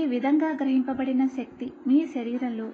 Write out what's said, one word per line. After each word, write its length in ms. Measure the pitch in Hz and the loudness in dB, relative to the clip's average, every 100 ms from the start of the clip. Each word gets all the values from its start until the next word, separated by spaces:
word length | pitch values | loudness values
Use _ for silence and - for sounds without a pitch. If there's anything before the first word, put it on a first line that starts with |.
విధంగా 460 | 311 247 269 302 311 | 0 0 2 2 2
గ్రహింపబడిన 720 | 285 269 262 254 254 269 254 262 | 0 2 2 2 -2 0 2 0
శక్తి 400 | - 233 - 254 - 262 | -2 -8 -10 -12 -6 2
మీ 120 | 277 311 | 4 2
శరీరంలో 600 | 269 233 247 247 226 220 | -4 -6 -4 -4 -6 -8